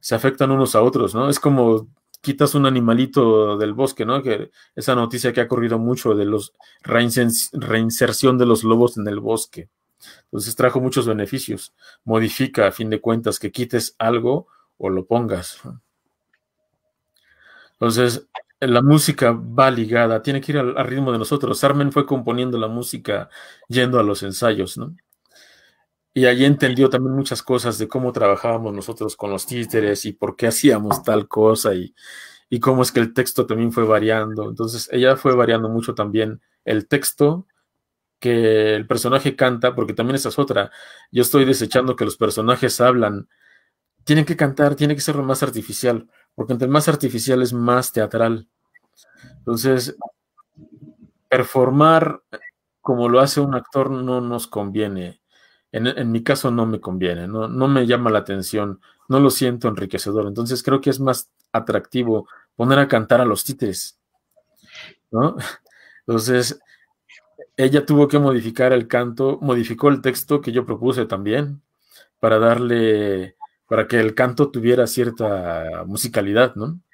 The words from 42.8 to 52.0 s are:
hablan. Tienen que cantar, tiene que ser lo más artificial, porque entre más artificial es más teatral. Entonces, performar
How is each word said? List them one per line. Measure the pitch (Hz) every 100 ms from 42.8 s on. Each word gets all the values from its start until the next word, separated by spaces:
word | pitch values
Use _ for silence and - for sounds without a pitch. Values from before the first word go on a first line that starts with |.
hablan. | 123 127 107 101 - _ _ _ _ _ _ _ -
Tienen | 151 151
que | 160
cantar, | 143 135 147 143
tiene | 147 147
que |
ser | - 147
lo |
más | 131 135
artificial, | 139 117 - 107 127 113 - _ _ -
porque | 113
entre | 120 127
más | 143 147
artificial | 147 135 117 123 127
es | 123
más | 120 120 123 127
teatral. | - 107 113 113 113 - _ _ _ _ _ _ _ - -
Entonces, | - 117 135 131 123 - - _ _ _ _ _ - - - _ - _ _
performar | 127 127 131 127 135 156 160